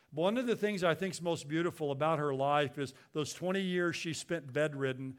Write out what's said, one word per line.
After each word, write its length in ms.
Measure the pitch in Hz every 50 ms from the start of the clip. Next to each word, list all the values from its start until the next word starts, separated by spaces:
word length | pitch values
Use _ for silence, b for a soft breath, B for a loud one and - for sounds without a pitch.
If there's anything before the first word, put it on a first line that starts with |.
| b b -
But 80 | 143 165
one 160 | 190 220 247
of 80 | 262
the 100 | 240 220
things 260 | 160 175 208 208 185 175
I 120 | 175 156
think 180 | 160 190 190 170
is 80 | -
most 260 | 165 175 170 - -
beautiful 440 | 143 151 160 170 175 - - 160 143
about 280 | 139 131 151 160 165 151
her 140 | 151 147 139
life 440 | 131 135 143 147 147 147 135 139 147
is 160 | 139 131 - B B B B
those 220 | 156 147 113 -
twenty 260 | - 170 180 190 196
years 360 | 196 185 180 180 175 170 160
she 180 | - - 170 156
spent 360 | - - - 175 165 139 139
bedridden, 680 | 123 147 151 156 143 135 135 135 131 127 135 131 131